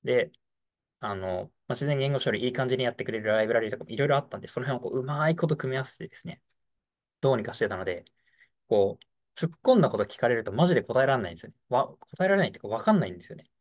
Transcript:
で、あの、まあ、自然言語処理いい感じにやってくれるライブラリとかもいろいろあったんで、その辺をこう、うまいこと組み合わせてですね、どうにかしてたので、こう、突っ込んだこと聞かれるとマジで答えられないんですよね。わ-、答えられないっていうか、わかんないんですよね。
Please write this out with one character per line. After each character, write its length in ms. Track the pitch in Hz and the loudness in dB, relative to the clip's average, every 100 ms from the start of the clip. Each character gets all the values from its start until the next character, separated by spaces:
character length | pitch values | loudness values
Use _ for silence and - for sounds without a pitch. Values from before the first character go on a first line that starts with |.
で、 280 | 131 123 - _ _ _ _ _ _ _ | 2 2 0 _ _ _ _ _ _ _
あ 140 | 107 | -8
の、 380 | 98 92 92 156 _ _ | -6 -4 -4 -6 _ _
ま 60 | |
あ、 0 | |
自 120 | 123 143 | -4 -2
然 120 | 139 | 0
言 140 | 139 | 0
語 80 | 135 | 0
処 120 | - | 0
理 120 | 107 | -2
い 40 | 123 | -2
い 40 | |
感 160 | 123 127 | -2 -2
じ 80 | 127 | 0
に 60 | |
や 80 | 123 | -2
っ 40 | 120 | -4
て 80 | |
く 80 | - | -6
れ 80 | 110 | -4
る 60 | 107 | 0
ラ 160 | 110 | 2
イ 40 | 110 | 4
ブ 80 | |
ラ 60 | 117 | 2
リ 100 | 110 | 0
と 80 | 107 | -6
か 60 | |
も 60 | - | -8
い 60 | 117 | -2
ろ 100 | 143 | 2
い 20 | |
ろ 80 | 143 | 0
あ 40 | |
っ 80 | - | 0
た 100 | 104 | -14
ん 20 | |
で、 80 | - | -8
そ 120 | - | -6
の 60 | 127 | -4
辺 200 | 127 - | -4 -4
を 40 | |
こ 60 | 131 | -6
う、 40 | |
う 40 | |
ま 240 | 131 147 156 | -4 0 0
い 60 | 165 | 2
こ 100 | 160 | 0
と 100 | 151 | 0
組 160 | 135 | -2
み 40 | 131 | -4
合 40 | |
わ 40 | 131 | -6
せ 120 | - | -12
て 100 | - | -16
で 60 | |
す 120 | - 170 | -14 -16
ね、 160 | - _ _ _ _ _ _ _ _ | -16 _ _ _ _ _ _ _ _
ど 140 | 135 | 0
う 20 | 127 | 2
に 80 | |
か 100 | 107 | -2
し 40 | - | -2
て 100 | 104 | -2
た 80 | 95 | -2
の 80 | |
で、 200 | 92 87 - _ _ _ _ _ _ | -4 -6 -10 _ _ _ _ _ _
こ 300 | 107 98 - | 4 4 0
う、 20 | - _ _ - | -18 _ _ -6
突 100 | 165 | -6
っ 40 | - | 0
込 140 | - 254 | 4 6
ん 40 | |
だ 80 | 135 | 6
こ 80 | 104 | 2
と 60 | 101 | -4
聞 120 | - | 0
か 100 | 120 | 0
れ 80 | 117 | 2
る 80 | |
と 80 | 110 | -2
マ 140 | 104 175 | 2 4
ジ 80 | |
で 80 | 143 | 4
答 200 | - 123 | 2 2
え 40 | 135 | 2
ら 100 | 131 | 2
れ 60 | |
な 80 | 92 | -2
い 20 | |
ん 20 | 85 | -10
で 40 | |
す 40 | 110 | -18
よ 40 | |
ね。 60 | _ _ | _ _
わ-、 180 | 123 - - - - | 0 0 -6 -20 -2
答 80 | 185 | 2
え 20 | |
ら 80 | 196 | 2
れ 40 | |
な 60 | 135 | 0
い 20 | |
っ 20 | |
て 60 | - | -4
い 20 | |
う 20 | |
か、 60 | 101 | -8
わ 140 | 113 | -2
か 100 | - | 4
ん 80 | 208 | 4
な 60 | 101 | 2
い 60 | |
ん 60 | 90 | -8
で 40 | |
す 100 | - | -16
よ 40 | 151 | -18
ね。 140 | _ _ | _ _